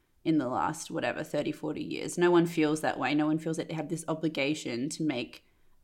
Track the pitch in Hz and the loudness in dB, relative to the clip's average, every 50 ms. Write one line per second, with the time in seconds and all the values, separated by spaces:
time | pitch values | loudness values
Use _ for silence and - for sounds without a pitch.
0 | _ _ _ _ - 165 160 151 127 123 127 95 80 - 156 - - - 175 156 | _ _ _ _ 0 2 2 2 2 2 0 0 0 -2 -2 -6 -8 -6 -4 -2
1 | - 123 - - 156 - - 147 - - 151 - - 151 151 - - - - - | -2 -2 -2 -4 -4 -4 -4 -2 -2 -2 -4 -4 -6 -6 -6 -6 -6 -6 -6 -6
2 | - - - 180 175 175 175 170 170 170 170 160 156 151 156 151 - 127 - - | -6 -4 0 4 4 6 8 6 6 4 4 2 4 4 2 2 0 0 0 0
3 | 135 127 147 151 151 151 156 160 - 165 165 165 - - 165 160 147 147 165 160 | 0 2 2 2 2 2 0 0 0 -2 -4 -4 -4 -4 -6 -6 -4 -4 -6 -6
4 | - - 160 156 170 156 156 147 135 139 156 151 - 127 123 117 131 156 - - | -4 -4 -4 -2 -2 -2 0 0 0 0 0 -2 -4 -6 -4 -4 -4 -4 -4 -2
5 | 160 151 135 120 120 - - - - _ _ _ _ - - - | -2 -2 -2 -2 -4 -8 -10 -18 -20 _ _ _ _ -20 -12 -4